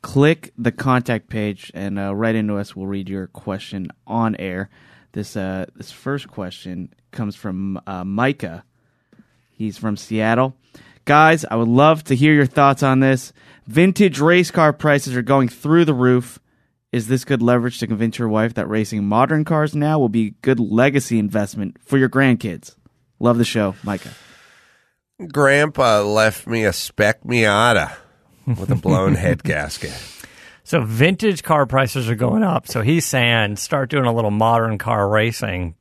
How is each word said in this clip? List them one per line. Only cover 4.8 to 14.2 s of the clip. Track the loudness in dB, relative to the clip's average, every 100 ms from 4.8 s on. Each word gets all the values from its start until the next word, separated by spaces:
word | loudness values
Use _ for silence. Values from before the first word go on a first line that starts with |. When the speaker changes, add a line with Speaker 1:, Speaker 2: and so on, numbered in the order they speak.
| _ _ _
Speaker 1:
This, | -12 -10 -8
uh, | -6 -6 -10
this | _ -20
first | -12 -8 -8 -10
question | -12 -12 -12 -14 -12 -14 _ _
comes | -8 -8 -8
from, | -10 -8 -8 -8 -10
uh, | -10
Micah. | -6 -2 -2 -2 -8 -12 _ _ _ _ _ _ _ _ _
He's | _ -8 -6
from | -6 -6
Seattle. | -6 -2 0 2 0 -4 _ -20 -20 _
"Guys, | 2 6 6 4 0
I | -2
would | 2
love | 4 6 4
to | 0 2
hear | 4
your | 4 4
thoughts | 4 4 4
on | 2 2
this. | 2 0 -4 _ _ -20 -4
Vintage | 2 2 4 2 4